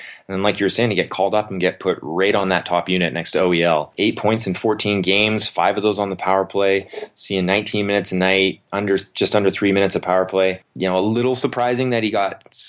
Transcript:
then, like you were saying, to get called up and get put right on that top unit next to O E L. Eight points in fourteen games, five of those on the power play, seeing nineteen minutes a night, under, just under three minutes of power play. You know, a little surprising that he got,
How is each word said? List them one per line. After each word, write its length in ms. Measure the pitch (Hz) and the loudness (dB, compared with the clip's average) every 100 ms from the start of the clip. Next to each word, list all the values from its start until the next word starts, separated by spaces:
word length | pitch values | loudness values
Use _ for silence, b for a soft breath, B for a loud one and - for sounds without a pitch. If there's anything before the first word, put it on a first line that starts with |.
| B B - 95 | B B -8 0
then, 60 | |
like 160 | 104 98 | 0 2
you 60 | |
were 60 | 98 | 0
saying, 220 | 104 120 | 2 0
to 40 | 92 | 0
get 140 | 85 | -2
called 260 | - 95 107 | -2 0 0
up 160 | 104 | -2
and 80 | 95 | 0
get 220 | 87 - | -2 0
put 180 | 95 87 | -2 -4
right 320 | 73 85 98 | -4 0 2
on 140 | 104 95 | 2 2
that 180 | 90 - | 0 0
top 220 | 87 87 | -2 0
unit 240 | 92 85 | 0 0
next 200 | 78 82 | -2 -4
to 100 | - | 0
O 120 | 92 | 2
E 100 | 85 | 4
L. 280 | 85 78 73 - | 4 2 0 -2
Eight 180 | 104 - | -2 0
points 320 | 104 113 113 | 0 0 -2
in 80 | 90 | -2
fourteen 460 | 113 107 104 101 | 0 0 0 0
games, 440 | 90 98 107 107 - | 2 2 2 0 -2
five 300 | - 90 101 | 0 0 2
of 80 | |
those 160 | 104 101 | 0 0
on 100 | 101 | -4
the 60 | 92 | -2
power 300 | 92 95 95 | 0 0 0
play, 440 | 98 98 98 98 B B - | 0 2 0 -2 B B -14
seeing 300 | - 95 90 | -4 -2 2
nineteen 400 | 101 101 104 101 | 0 0 -2 0
minutes 280 | 101 95 | 0 0
a 20 | 92 | 0
night, 460 | 92 95 95 - _ | 2 2 2 -2 _
under, 260 | 101 101 95 | -6 0 -2
just 380 | - - 98 107 | -2 -4 0 2
under 160 | 101 | 0
three 220 | 90 101 | 0 0
minutes 240 | 98 98 90 | 2 2 0
of 40 | |
power 220 | 90 92 | 0 0
play. 400 | 92 95 95 92 - | 2 0 0 -2 -10
You 140 | - 95 | -4 0
know, 120 | 92 | 0
a 20 | |
little 340 | 101 113 123 127 | 0 0 0 0
surprising 540 | 131 123 120 123 131 | -2 0 -2 0 0
that 120 | 120 | 0
he 100 | 107 | 0
got, 440 | 104 98 - - - | 0 -2 -4 -16 -12